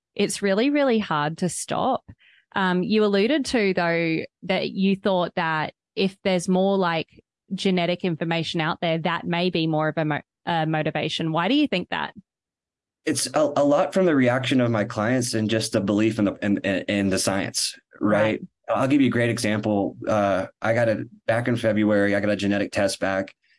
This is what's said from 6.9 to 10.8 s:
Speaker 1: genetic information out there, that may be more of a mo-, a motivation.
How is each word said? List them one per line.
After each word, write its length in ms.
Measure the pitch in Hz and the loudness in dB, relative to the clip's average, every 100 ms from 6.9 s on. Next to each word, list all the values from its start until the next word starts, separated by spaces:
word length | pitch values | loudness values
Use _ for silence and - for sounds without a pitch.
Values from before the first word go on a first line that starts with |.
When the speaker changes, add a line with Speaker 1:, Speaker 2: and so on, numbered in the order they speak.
| 165 - - _ _ - | -2 -6 -14 _ _ -12
Speaker 1:
genetic 500 | 190 196 180 170 175 | -4 0 0 0 0
information 600 | 185 160 170 165 156 175 | -2 -2 -2 -2 -2 -2
out 180 | 156 - | -2 -2
there, 160 | 170 160 | -2 -2
that 260 | 170 170 175 | -2 -4 -4
may 240 | 170 185 | -2 0
be 160 | 175 160 | 0 0
more 220 | 156 156 | 0 0
of 100 | 151 | -2
a 60 | 156 | -2
mo-, 160 | 143 - _ - | -4 -8 _ -4
a 180 | 165 | -2
motivation. 680 | 156 156 | 0 0